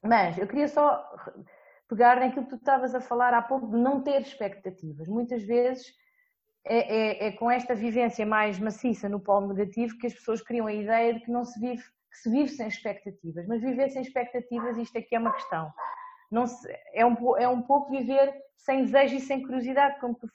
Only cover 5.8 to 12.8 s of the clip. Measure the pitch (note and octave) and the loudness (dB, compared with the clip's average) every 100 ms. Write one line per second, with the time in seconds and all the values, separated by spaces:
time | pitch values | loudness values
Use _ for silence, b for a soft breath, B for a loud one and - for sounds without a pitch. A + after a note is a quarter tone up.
5.8 | - _ _ _ _ _ _ _ - A3+ | -10 _ _ _ _ _ _ _ 0 0
6.8 | - A3 A3 G#3 G#3+ G3+ A#3 B3 A#3+ A#3+ | 2 2 0 0 -4 -2 0 0 0 -2
7.8 | A#3 A3+ A#3+ A3+ G#3+ G#3+ G#3+ F#3 G#3+ G#3 | 0 2 0 0 0 2 2 0 -4 -2
8.8 | B3+ A3 G3+ G3+ G3+ G3+ G3 G3 G3+ G3+ | -2 -2 -2 -6 2 2 2 -2 -4 -2
9.8 | A#3 A3 A#3+ A#3 - A3+ - A#3 A3 G#3 | -4 -4 -8 -8 -6 -6 -4 -4 -2 -4
10.8 | G#3 A3+ A#3 A#3 A#3 A#3+ A#3+ - A#3+ A#3+ | 0 2 2 0 -2 -4 -4 -6 -6 -6
11.8 | - _ _ - A#3+ A#3+ D4 - G#3+ - | -10 _ _ -8 0 2 2 -2 -8 -6